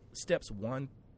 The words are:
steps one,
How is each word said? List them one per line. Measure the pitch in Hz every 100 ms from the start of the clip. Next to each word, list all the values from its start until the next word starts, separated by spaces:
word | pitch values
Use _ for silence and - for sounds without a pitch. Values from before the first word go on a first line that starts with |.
| -
steps | - - 165 -
one, | 104 110 131 139 - -